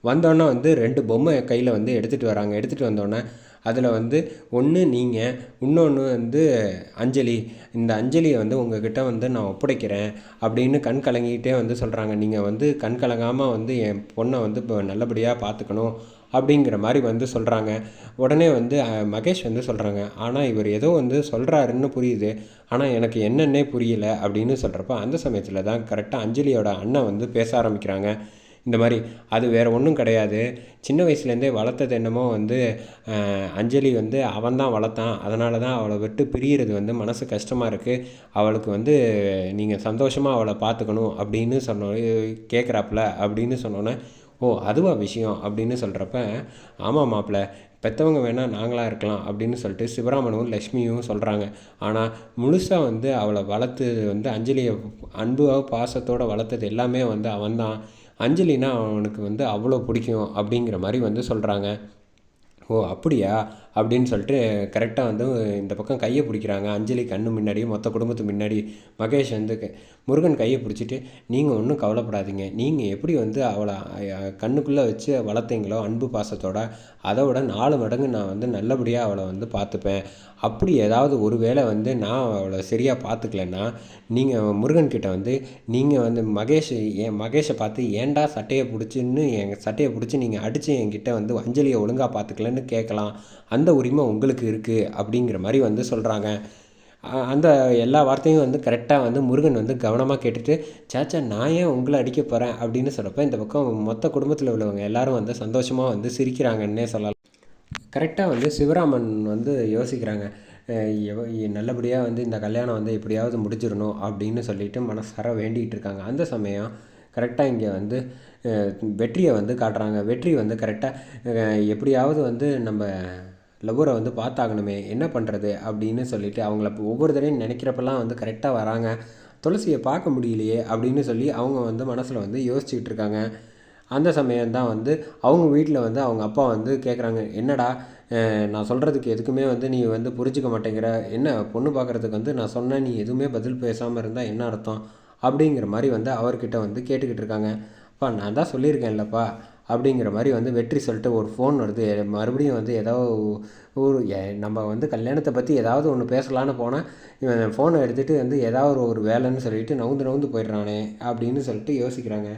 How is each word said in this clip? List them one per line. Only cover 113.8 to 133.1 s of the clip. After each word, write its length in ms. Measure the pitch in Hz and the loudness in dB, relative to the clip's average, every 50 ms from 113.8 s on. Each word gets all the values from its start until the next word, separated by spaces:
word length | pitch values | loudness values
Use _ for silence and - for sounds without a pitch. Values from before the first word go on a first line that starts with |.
| 104 107 104 - | -2 -4 -4 -4
அப்படின்னு 380 | 101 104 107 98 104 107 113 120 | -6 -6 -4 -4 -4 -4 -2 -4
சொல்லிட்டு 420 | 113 117 101 98 104 101 - 127 | -4 -4 -4 -4 -6 -6 -4 -6
மனசார 460 | 123 113 107 110 107 - - - 107 117 120 | -4 -4 -4 -6 -8 -10 -10 -6 -4 -2 -2
வேண்டிட்டு 400 | 110 107 110 113 120 113 110 110 | -2 -2 -2 -2 -2 -4 -4 -6
இருக்காங்க. 280 | 104 - 101 98 98 | -8 -6 -8 -8 -8
அந்த 240 | 95 104 127 143 170 | -6 -6 -2 -2 -2
சமயம் 460 | 156 123 110 104 101 101 101 104 110 107 - - - - - - _ _ | -2 -2 -4 -4 -2 -2 -4 -6 -6 -10 -14 -20 -20 -20 -20 -20 _ _
கரெக்டா 320 | 120 117 120 120 - 143 | -4 -4 -4 0 0 2
இங்க 260 | 135 123 113 110 104 | 2 2 0 -2 -2
வந்து, 260 | 95 95 101 104 120 127 127 127 - - - - - _ - | -2 -2 -4 -2 -4 -4 -4 -8 -14 -18 -20 -20 -20 _ -4
அ, 60 | 123 110 107 101 101 95 95 110 107 104 | -2 0 0 0 0 -2 -4 -4 -4 -2
வெற்றியை 360 | 95 113 113 - 180 185 165 | -2 -2 -2 2 2 4 4
வந்து 220 | 123 107 101 104 123 | 4 4 2 0 -2
காட்டுறாங்க. 520 | 123 120 110 107 110 107 107 107 104 101 | 0 0 0 0 0 -2 0 0 -2 0
வெற்றி 300 | 107 120 123 131 175 160 | 0 -2 0 2 2 2
வந்து 200 | 135 107 107 113 | 2 2 0 -2
கரெக்டா, 340 | 107 113 110 104 107 - 135 131 - - - - 120 - | -2 -2 -4 -2 -2 -4 -6 -6 -8 -16 -18 -20 -12 -6
அ, 60 | 120 117 113 110 107 107 107 104 | -2 0 0 2 2 2 2 2
"எப்படியாவது 580 | 104 107 107 107 139 135 127 127 143 151 151 | 2 0 0 2 2 4 4 4 2 2 2
வந்து 380 | 143 123 120 120 139 147 143 135 | 0 0 0 0 0 0 0 0
நம்ம 220 | 117 107 107 104 104 101 95 92 92 92 90 90 92 92 92 - _ _ _ _ - | -2 -2 -2 -2 -2 -2 -4 -6 -6 -8 -10 -12 -16 -18 -20 -20 _ _ _ _ -6
லவ்வரை 300 | 110 113 131 156 151 127 | -4 0 2 2 2 2
வந்து 180 | 113 110 120 | 0 0 -4
பார்த்தாகணுமே, 760 | 123 113 110 127 127 135 123 113 110 104 104 104 101 101 98 | -4 -4 -6 -4 -2 -2 -2 -2 0 -2 -2 -4 -4 -6 -6
என்ன 180 | 101 107 120 156 | -6 -4 -4 -4
பண்றது?" 520 | 170 - 123 113 107 104 101 101 104 101 98 | -2 -2 -2 -2 -2 -4 -2 -2 -2 -4 -4
அப்படின்னு 420 | - 113 107 107 107 110 113 123 | -6 -8 -6 -4 -2 -2 -2 -2
சொல்லிட்டு 400 | 127 123 123 104 101 101 104 - 110 | -4 -4 -4 -4 -4 -4 -4 -2 -2
அவங்கள 260 | 107 107 107 107 101 104 107 | -2 0 0 -2 -2 -4 -4
ஒவ்வொரு 320 | 107 104 113 123 151 156 143 | -4 -4 0 2 2 2 4
தடவையும் 280 | 143 135 147 147 127 | 2 2 2 0 0
நினைக்கிறப்பெல்லாம் 560 | 113 110 123 127 - 135 - 127 127 131 135 | -2 -4 -4 -4 -2 -4 -2 -2 -2 -2 0
வந்து 180 | 127 117 113 120 | -2 -2 -4 -4
கரெக்டா 360 | 113 107 110 110 110 - 143 131 | -6 -6 -6 -6 -4 -2 -2 0
வராங்க. 340 | 113 107 110 113 113 113 113 113 113 - - - - - - - _ | 0 0 -2 -2 -2 -2 -2 -4 -4 -8 -16 -20 -20 -20 -20 -20 _
"துளசியை 380 | - 156 180 214 - 180 151 | -2 0 0 0 0 0 0
பார்க்க 320 | - - 131 143 175 180 175 | 0 0 0 -2 0 0 0
முடியலையே" 500 | 139 127 120 117 113 107 110 110 113 117 113 | 0 0 0 0 -2 -2 0 0 0 0 0
அப்படின்னு 360 | - 113 113 120 127 131 147 | -2 -2 0 0 2 2 2
சொல்லி 300 | 139 131 117 117 127 151 | 0 0 0 0 0 0
அவங்க 300 | 127 113 120 131 139 131 | 0 0 -2 0 0 0
வந்து 260 | 120 113 113 113 131 | -2 -2 -2 -4 -4
மனசுல 280 | 131 120 120 127 127 135 | -4 -4 -4 -4 -4 -6
வந்து 260 | 117 101 98 107 131 | -6 -6 -4 -4 -4
யோசிச்சுட்டு 460 | 131 123 123 139 139 - - 120 104 | -2 0 -2 -2 -2 -4 -6 -6 -6
இருக்காங்க. 340 | - 107 107 107 104 | -6 -6 -4 -2 -2